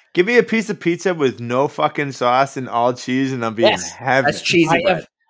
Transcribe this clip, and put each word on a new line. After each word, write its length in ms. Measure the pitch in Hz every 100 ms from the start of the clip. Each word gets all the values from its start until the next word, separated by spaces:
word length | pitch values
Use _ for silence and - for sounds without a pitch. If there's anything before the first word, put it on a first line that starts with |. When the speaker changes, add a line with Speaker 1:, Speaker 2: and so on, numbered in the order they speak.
| _
Speaker 1:
give 120 | - 185
me 120 | 240
a 60 |
piece 260 | - 226 214
of 100 | 196
pizza 340 | 170 170 190
with 260 | 175 135 104
no 280 | 120 123 143
fucking 440 | - 151 151 143
sauce 460 | 127 123 127 139 -
and 100 | 123
all 260 | 117 120
cheese, 380 | 123 - 127 135
and 120 | 131
I'll 80 | 117
be 120 | 107
Speaker 2:
Yes. 260 | 185 185 -
Speaker 1:
in 60 | - 117
heaven. 260 | 127 139
Speaker 3:
That's 100 | -
cheesy 240 | - 170 156
Speaker 2:
I 120 | 170
Speaker 3:
bread. 140 | 190 170
Speaker 2:
have, 120 | - _